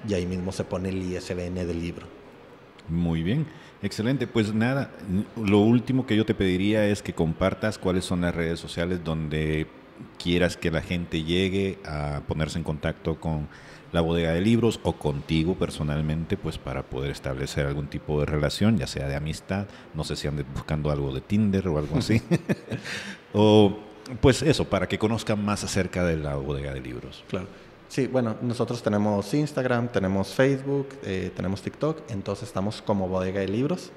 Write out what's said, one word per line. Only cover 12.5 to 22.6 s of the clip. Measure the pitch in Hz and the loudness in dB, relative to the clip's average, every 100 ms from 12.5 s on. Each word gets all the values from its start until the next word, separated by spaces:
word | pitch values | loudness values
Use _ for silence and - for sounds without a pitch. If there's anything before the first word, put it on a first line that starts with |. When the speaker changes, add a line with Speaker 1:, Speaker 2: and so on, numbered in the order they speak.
| 85 | -2
Speaker 2:
en | |
contacto | 80 76 80 76 85 78 | -4 -2 -2 -2 -4 -2
con | 82 78 73 - - - - | -2 -2 -4 -12 -20 -20 -4
la | 85 | 0
Bodega | 82 85 82 | 2 2 2
de | 82 | 2
Libros | 104 117 113 - | 4 4 4 2
o | 87 | -2
contigo | 80 78 71 - 80 80 | 0 -2 -2 0 2 2
personalmente, | 92 80 - 76 76 78 80 80 98 | 0 -4 -2 -2 0 0 -2 -4 -4
pues, | 80 - | -6 -8
para | 67 65 | -8 -8
poder | - 64 69 | -6 -6 -6
establecer | - 69 65 69 - 71 | -6 -6 -6 -4 -2 -2
algún | 71 71 | -2 -6
tipo | 76 - 76 | -8 -2 0
de | 73 | 2
relación, | 78 73 - 104 110 | 2 0 2 2 2
ya | - | 0
sea | - 69 | -4 -4
de | 69 | -4
amistad, | 76 76 - 95 101 - - | -4 -8 -4 -4 -4 -12 -12
no | 78 | -8
sé | 76 | -6
si | 73 76 | -4 -4
anden | 73 67 | -4 -6
buscando | 67 - 76 73 | -8 -4 -2 0
algo | 73 69 | 0 -2
de | 65 | -4
Tinder | - 104 107 98 92 | 0 2 4 2 2
o | 76 | 0
algo | 73 80 | 0 -2
así. | - 110 | 2 0
<laughs> | - 170 - - | 2 -2 0 -6